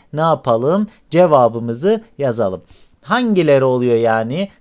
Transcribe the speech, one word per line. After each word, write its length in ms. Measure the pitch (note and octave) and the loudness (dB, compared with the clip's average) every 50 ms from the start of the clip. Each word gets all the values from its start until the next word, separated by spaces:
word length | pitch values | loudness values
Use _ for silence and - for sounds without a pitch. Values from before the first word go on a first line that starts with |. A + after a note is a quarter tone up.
| _ _ - | _ _ -6
ne 80 | D3 | -2
yapalım? 640 | D#3+ E3 D#3 - - C3 A#2 A2+ B2 D3 F3+ G3+ G#3+ - - _ _ _ | -2 0 -2 -2 0 -2 -2 0 0 0 -2 -2 -4 -6 -10 _ _ _
Cevabımızı 960 | - E3 F3+ E3+ D3+ C3+ B2 A2+ A2+ A#2 A#2 A#2 A#2 A#2 C#3+ G3 A3+ A3 A3+ _ _ | 0 2 4 4 4 4 4 2 0 -2 -6 -6 -6 -4 -2 -2 -2 -2 -6 _ _
yazalım. 440 | - C#3 C3 A2+ A2+ A2 F#2+ F#2 F2 - _ - _ _ _ _ _ | -6 -6 -4 -2 -2 -2 -4 -4 -8 -12 _ -20 _ _ _ _ _
Hangileri 640 | _ - G3+ B3 B3 A3+ G#3 F3+ E3 D3+ C#3 C3+ C3 | _ -4 -2 -2 0 0 0 2 2 4 2 4 2
oluyor 320 | C3 B2+ B2 B2 B2 A#2 | 2 0 0 0 0 0
yani 540 | A2+ A#2 A2+ A2 A2+ A2+ A#2 C3 F3 G3+ G3 _ _ | 2 2 0 0 0 -2 -4 -6 -6 -8 -8 _ _